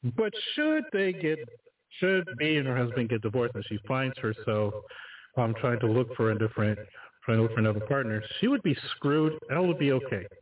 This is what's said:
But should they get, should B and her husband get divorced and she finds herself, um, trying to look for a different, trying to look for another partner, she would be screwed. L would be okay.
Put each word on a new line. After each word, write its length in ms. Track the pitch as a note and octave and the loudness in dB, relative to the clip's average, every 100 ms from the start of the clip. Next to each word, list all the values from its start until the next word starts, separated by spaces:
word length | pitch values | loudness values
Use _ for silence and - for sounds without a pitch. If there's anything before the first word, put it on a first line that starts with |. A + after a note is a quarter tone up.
| B2+ A2+ | -4 0
But 160 | A3 - - | -2 -2 -8
should 300 | - D4+ D#4 D4+ | -2 2 2 0
they 200 | G3+ G3 | 0 0
get, 260 | F3 D#3 D#3 C3+ - _ _ _ - | 0 -2 -2 -6 -16 _ _ _ -2
should 300 | F3+ F#3+ E3+ A#2+ | 2 2 0 -2
B 180 | D3+ D#3 | 2 2
and 100 | C3+ | 2
her 80 | B2+ | 0
husband 320 | B2 A#2 A#2 | 0 0 0
get 140 | A2+ | 0
divorced 320 | G#2+ A#2 A#2 A#2+ | 0 0 0 -2
and 80 | G2+ | -6
she 100 | G#2 - | -8 -4
finds 280 | C3 C3 B2+ | -2 -2 -2
herself, 540 | A2 A2 - G#2+ G#2 G#2 - - - - - - | -4 -2 -2 0 0 -2 -12 -18 -18 -20 -10 -2
um, 180 | A#2 A2 | 0 2
trying 200 | B2+ A#2+ | 0 2
to 60 | A#2 | 2
look 280 | A2+ B2 - | 2 0 0
for 140 | A2 | 0
a 80 | G#2+ | 2
different, 400 | A2 - G#2+ G#2 - - - _ | 0 0 0 0 -6 -18 -20 _
trying 140 | - A2+ | 0 2
to 40 | |
look 120 | A2+ | 4
for 60 | A2+ | 4
another 200 | A2 G#2+ | 2 2
partner, 420 | G#2+ C#3 B2 G#2+ A2 - | 0 0 0 -2 -6 -2
she 80 | A3 | 2
would 160 | C#4 | 2
be 140 | F#3+ C3+ - | 2 -2 -4
screwed. 380 | - C#3+ D3+ D#3 D#3 - | -4 2 4 2 0 -4
L 160 | D3+ F3+ | 0 2
would 120 | D#3 | 2
be 140 | C#3+ | 4
okay. 320 | C3 C3 G#2 F2+ - | 2 0 -6 -6 -18